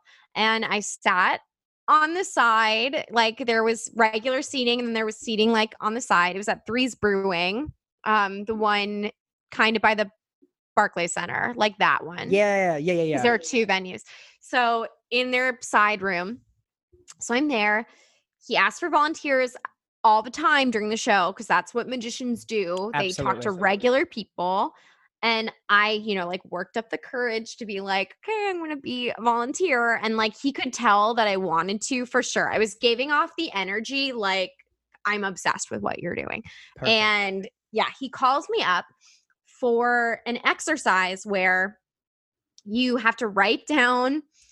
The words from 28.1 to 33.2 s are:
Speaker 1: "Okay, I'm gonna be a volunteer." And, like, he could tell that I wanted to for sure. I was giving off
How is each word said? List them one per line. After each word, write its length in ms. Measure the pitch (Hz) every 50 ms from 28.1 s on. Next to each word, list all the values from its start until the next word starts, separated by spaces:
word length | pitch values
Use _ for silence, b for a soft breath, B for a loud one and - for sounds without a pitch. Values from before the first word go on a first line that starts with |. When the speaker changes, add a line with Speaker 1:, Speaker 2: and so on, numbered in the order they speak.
| - _ -
Speaker 1:
"Okay, 260 | 415 440 415 403 392
I'm 100 | 359 339
gonna 180 | 320 311 302
be 320 | 277 - - 247 247 247 226
a 60 | - -
volunteer." 720 | 226 240 233 233 240 262 320 - 370 330 262 240 233 233 226 -
And, 140 | 208 220 220
like, 220 | 220 220 214 -
he 160 | - - 277 277
could 180 | 339 359 254
tell 420 | - - 240 220 202 208 208 226 233
that 120 | 233 214
I 80 | 208 190
wanted 460 | 190 190 170 160 165 170 190 214 208 -
to 180 | - 269 247 247
for 180 | - - 247 -
sure. 260 | - - 202 160 95 117
I 40 | 190
was 160 | 220 208 -
giving 360 | - - 233 233 240 277 302
off 200 | 294 302